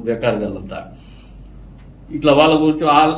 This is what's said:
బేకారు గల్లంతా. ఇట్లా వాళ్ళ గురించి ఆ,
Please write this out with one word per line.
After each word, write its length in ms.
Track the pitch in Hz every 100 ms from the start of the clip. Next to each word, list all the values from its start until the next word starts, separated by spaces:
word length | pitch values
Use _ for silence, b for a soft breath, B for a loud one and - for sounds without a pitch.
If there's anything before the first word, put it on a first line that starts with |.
బేకారు 320 | 113 113 120 107
గల్లంతా. 480 | 101 95 87 82 - B B B B B - - - - - - -
ఇట్లా 240 | 151 151
వాళ్ళ 200 | 143 160
గురించి 340 | 156 156 156 156
ఆ, 120 | 147 156